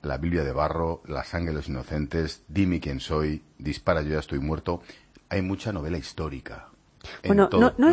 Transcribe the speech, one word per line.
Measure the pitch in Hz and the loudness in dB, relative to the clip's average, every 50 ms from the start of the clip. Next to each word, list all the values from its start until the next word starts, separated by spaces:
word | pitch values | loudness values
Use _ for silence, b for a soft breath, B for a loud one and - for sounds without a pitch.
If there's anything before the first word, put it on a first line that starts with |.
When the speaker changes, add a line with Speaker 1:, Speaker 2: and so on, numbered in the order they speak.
Speaker 1:
La | - 76 65 67 | -6 -6 -4 -2
Biblia | 80 85 87 85 73 | 0 0 0 0 0
de | 67 | 0
Barro, | 64 69 76 76 76 82 82 82 82 - - | 0 0 0 0 0 -2 -2 -2 -4 -6 -8
La | - 73 65 64 | -8 -8 -8 -6
Sangre | - - 87 87 82 | -6 -4 -4 -2 -2
de | 76 | -4
los | 73 71 - | -4 -4 -6
Inocentes, | 69 64 64 - 78 76 76 - - 82 80 76 - - _ - | -8 -8 -6 -6 -4 -4 -4 -2 -2 -2 -2 -2 -4 -10 _ -4
Dime | 76 98 98 92 87 80 | 0 2 2 2 2 0
quién | - 78 69 65 | -2 -4 -6 -6
soy, | - - 80 78 78 76 76 76 - _ _ - | -4 -2 0 0 0 0 -2 -4 -8 _ _ -8
Dispara, | 64 76 73 - - 95 87 80 | -6 -6 -6 -2 0 2 2 2
yo | 73 76 | 2 0
ya | 76 76 | -2 -2
estoy | - - 76 69 | -2 -4 -4 -4
muerto. | 69 73 78 78 - 87 85 85 B B B B B B B - _ - | -2 -2 -2 -2 -2 -4 -4 -4 B B B B B B B -20 _ -4
Hay | 90 95 | -4 -2
mucha | 92 92 98 95 - 113 | -2 -2 -4 -4 -4 -6
novela | 101 82 73 78 87 | -6 -4 -4 -4 -4
histórica | 80 - - - - 80 76 71 64 - - - - - - _ _ _ _ _ _ B B B B | -6 -6 -8 -8 -8 -8 -6 -8 -10 -12 -14 -16 -16 -18 -20 _ _ _ _ _ _ B B B B
en | B - | B 4
Speaker 2:
Bueno, | 202 202 196 - | 6 6 6 6
Speaker 1:
todo | - 220 | 6 6
Speaker 2:
no, | 240 | 6
no | 254 - - | 6 6 6
Speaker 1:
lo | 262 320 | 6 6